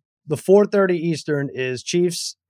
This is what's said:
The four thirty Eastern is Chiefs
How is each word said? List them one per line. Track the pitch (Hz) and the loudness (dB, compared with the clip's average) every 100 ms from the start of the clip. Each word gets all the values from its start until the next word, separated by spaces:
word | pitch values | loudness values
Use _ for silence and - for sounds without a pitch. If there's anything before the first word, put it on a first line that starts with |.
| _ _ - | _ _ -8
The | 151 | -6
four | - 196 208 | 4 4 6
thirty | 202 190 175 | 2 2 0
Eastern | 165 156 - 147 143 | -2 -4 -2 -4 -4
is | 123 131 123 | -4 -6 -6
Chiefs | - 175 175 175 - - | -4 0 0 -2 -10 -14